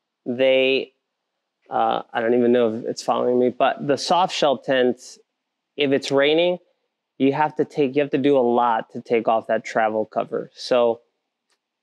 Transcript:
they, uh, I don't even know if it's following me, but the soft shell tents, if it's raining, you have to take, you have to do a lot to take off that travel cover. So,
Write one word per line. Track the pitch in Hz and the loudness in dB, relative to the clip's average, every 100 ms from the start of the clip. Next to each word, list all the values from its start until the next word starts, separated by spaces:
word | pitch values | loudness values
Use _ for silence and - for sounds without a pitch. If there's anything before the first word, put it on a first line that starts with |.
| _ _ - | _ _ -8
they, | 123 131 131 131 131 - _ _ _ _ _ _ _ - | 0 2 4 2 0 -4 _ _ _ _ _ _ _ -8
uh, | 127 113 117 - | -2 -2 -2 -6
I | 123 | -4
don't | 117 120 | 0 2
even | 120 | 2
know | 123 117 113 | 2 2 -2
if | - | -8
it's | 123 | -8
following | - 120 123 123 | -4 -2 0 0
me, | 123 | 0
but | 123 131 - 147 | 0 -2 -2 -4
the | 135 | -4
soft | - 175 185 | 0 0 0
shell | - 151 127 | 0 0 0
tents, | - 131 123 - - - _ _ _ _ _ - | -2 0 0 -2 -10 -20 _ _ _ _ _ -4
if | 143 | 0
it's | 135 - | 0 0
raining, | 139 143 160 175 180 _ _ _ _ _ - | 0 2 2 0 -2 _ _ _ _ _ -2
you | 135 | 0
have | 143 151 151 | 0 -2 -2
to | 143 | -4
take, | - 139 135 | -2 -2 0
you | |
have | 139 | -2
to | 143 | 0
do | 135 139 | 2 2
a | |
lot | 120 120 120 113 - | 2 2 2 0 -4
to | 123 | -12
take | - 117 117 | -2 -2 0
off | 113 - | -2 0
that | 113 | -4
travel | - 120 110 110 110 | -2 -2 0 -2 -4
cover. | 113 107 117 - | -6 -6 -6 -10
So, | - - 127 120 113 _ _ _ _ _ _ _ _ | -12 -2 2 2 0 _ _ _ _ _ _ _ _